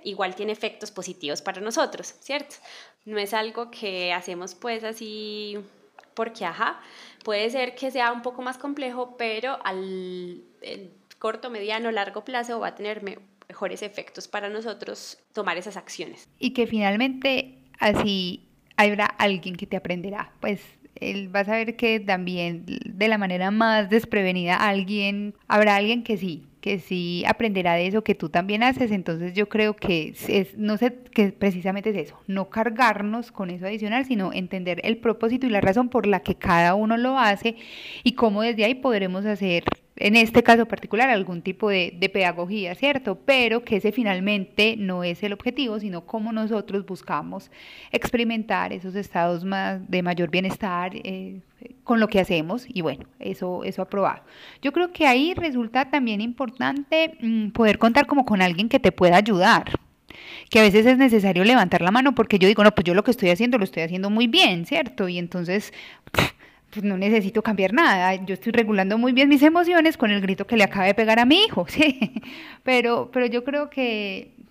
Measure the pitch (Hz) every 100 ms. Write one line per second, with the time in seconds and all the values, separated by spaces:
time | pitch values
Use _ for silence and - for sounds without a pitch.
0 | - 196 185 185 208 214 214 - 208 -
1 | 180 175 147 147 - 185 214 320 269 -
2 | - - - 285 294 - - - - _
3 | 214 214 202 220 226 226 233 - 208 185
4 | 180 175 180 175 185 - 240 220 220 226
5 | 220 214 214 208 208 208 202 _ _ -
6 | - - 226 233 180 175 247 - - -
7 | - - - 208 220 262 262 247 262 254
8 | 240 240 247 247 254 254 285 285 262 247
9 | 247 247 233 220 254 - - 190 190 185
10 | 185 180 180 175 - _ - 202 185 _
11 | _ - 220 226 254 226 202 220 226 220
12 | 202 208 233 247 233 233 196 - 208 214
13 | 196 - _ _ - 185 190 185 208 -
14 | - - - 208 202 214 226 202 - 208
15 | - - _ - 196 170 196 190 - -
16 | 165 - _ _ 254 262 233 220 196 208
17 | 269 262 269 262 - - _ - 220 208
18 | 208 190 180 - _ _ _ - 208 208
19 | 208 - 208 190 185 175 196 185 175 180
20 | 196 202 - _ 214 202 - _ - -
21 | - 196 196 196 202 220 226 233 233 220
22 | 202 185 180 180 175 170 175 - - 185
23 | 220 214 190 180 190 214 226 220 196 220
24 | 226 208 185 180 175 180 208 196 190 208
25 | 202 202 208 - - 208 214 202 208 240
26 | 226 202 185 143 - _ 202 202 - 180
27 | 175 175 - - 226 190 180 170 180 214
28 | 220 202 160 170 190 208 247 262 240 202
29 | 170 165 175 180 208 214 214 214 - 170
30 | - - - 202 190 - 214 214 247 254
31 | - - 196 - 196 180 190 196 220 196
32 | 147 - - 190 185 226 233 226 240 202
33 | 208 226 233 - 185 175 185 214 208 226
34 | 262 220 185 185 185 190 180 175 - 226
35 | 233 220 226 254 254 202 196 196 247 240
36 | 202 185 - 185 190 170 170 196 220 226
37 | 247 269 220 202 226 226 - - - -
38 | 247 247 226 202 233 220 214 262 262 208
39 | 185 185 208 196 196 170 - - _ -
40 | 208 226 226 240 233 233 226 190 185 208
41 | 262 214 185 175 185 180 214 190 175 175
42 | 190 196 180 170 175 214 175 180 277 277
43 | 269 185 - 269 233 233 233 190 214 240
44 | 214 185 196 208 185 - 214 220 196 180
45 | 175 175 208 202 254 269 254 214 214 175
46 | - 226 220 220 214 220 196 196 196 175
47 | - 151 170 190 - - - - - 240
48 | - 240 226 226 220 185 180 196 185 190
49 | 196 180 170 170 190 196 190 190 190 180
50 | 175 175 170 175 190 - 202 175 185 -
51 | 190 190 190 190 - _ - - - 233
52 | 214 196 180 170 160 240 - 185 160 -
53 | - - - 185 180 180 190 190 190 202
54 | 190 - - - - - 277 330 349 349
55 | 294 247 311 359 330 247 226 254 262 294
56 | 233 208 233 240 247 - 254 277 285 320
57 | 320 320 226 226 208 214 220 - 226 254
58 | 285 285 262 202 185 165 226 - 190 -
59 | 180 180 214 180 196 226 226 - _ _
60 | - - - - - 226 214 208 226 254
61 | 269 220 190 180 202 254 180 180 170 233
62 | 269 262 214 202 190 214 208 208 175 180
63 | 208 247 175 175 240 247 190 - 165 180
64 | 196 214 240 330 311 175 165 302 269 -
65 | 185 180 175 180 170 202 - - - -
66 | - - - - - _ _ 214 202 190
67 | 202 226 190 220 220 196 190 254 320 190
68 | 185 190 190 185 233 233 214 208 190 220
69 | 254 254 277 285 302 339 349 349 320 -
70 | 214 202 190 196 202 226 190 196 190 202
71 | 220 226 240 339 440 - 175 - 302 262
72 | 214 - - - - - - 254 233 233
73 | 240 254 240 240 254 285 294 269 247 214
74 | 202 190 - - -